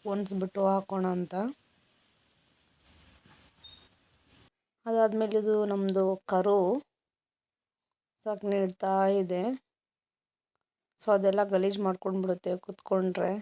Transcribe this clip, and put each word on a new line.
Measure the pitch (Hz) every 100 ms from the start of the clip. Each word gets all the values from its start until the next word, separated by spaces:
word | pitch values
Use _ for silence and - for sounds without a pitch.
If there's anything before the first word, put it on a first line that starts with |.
| 214
ಹೊಂದಿಸ್ಬಿಟ್ಟು | 202 196 196 190 202 196
ಹಾಕೋಣ | 196 196 190 185 180
ಅಂತ. | 175 180 220 294 _ _ _ _ _ _ _ _ _ _ _ _ _ - - - _ _ _ _ - - _ _ _ _ _ _ _ _ _ _ -
ಅದಾದ್ಮೇಲೆ | 226 220 214 220 214
ಇದು | 214 214 214
ನಮ್ಮದು | 202 196 190 190 190 -
ಕರು | 190 190 202 180 254 - _ _ _ _ _ _ _ _ _ _ _ _ _ 214
ಸಗಣಿ | 208 208 202 190
ಇಡ್ತಾ | 185 190 190 196 202
ಇದೆ. | 185 180 202 262 _ _ _ _ _ _ _ _ _ _ _ _ _ _
So | - 202
ಅದೆಲ್ಲ | 196 190 202
ಗಲೀಜು | 190 196 202 196
ಮಾಡ್ಕೊಂಡ್ಬಿಡುತ್ತೆ | 185 - 190 185 180 - 180 -
ಕೂತ್ಕೊಂಡ್ರೆ | 185 - 190 185 175 175 202